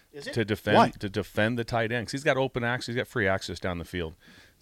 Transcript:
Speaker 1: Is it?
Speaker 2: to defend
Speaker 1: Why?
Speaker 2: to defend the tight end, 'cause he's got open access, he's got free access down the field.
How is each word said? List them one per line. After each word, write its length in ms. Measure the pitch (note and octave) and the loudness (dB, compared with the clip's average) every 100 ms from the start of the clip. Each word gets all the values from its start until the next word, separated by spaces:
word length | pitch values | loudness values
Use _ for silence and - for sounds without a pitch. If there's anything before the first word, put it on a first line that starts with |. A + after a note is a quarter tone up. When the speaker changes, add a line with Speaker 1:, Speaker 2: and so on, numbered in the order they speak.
| _ | _
Speaker 1:
Is 140 | C#3+ - | -14 -6
it? 80 | |
Speaker 2:
to 100 | B2+ | -2
defend 320 | G#2 G#2+ - G#2 | 0 0 4 6
Speaker 1:
Why? 140 | G#3+ | 6
Speaker 2:
to 180 | - G#2 | 2 -6
defend 500 | G2+ F#2+ - G#2+ A#2+ | -4 -2 0 0 0
the 60 | |
tight 280 | A2+ A#2 A2+ | -2 -2 0
end, 140 | A#2+ A#2+ | -2 -4
'cause 40 | |
he's 120 | C#3 | -2
got 120 | D3+ C3 | 0 2
open 280 | C3+ B2+ | 0 0
access, 240 | A#2+ B2 - | -2 -2 -4
he's 80 | A#2+ | -4
got 100 | B2 | -2
free 180 | B2+ G2 | 0 2
access 320 | F#2+ - F2 | 2 -2 -6
down 180 | F#2+ F2 | -4 -4
the 60 | |
field. 300 | E2 F2+ D#2+ - - - - _ | -6 -6 -6 -8 -20 -20 -20 _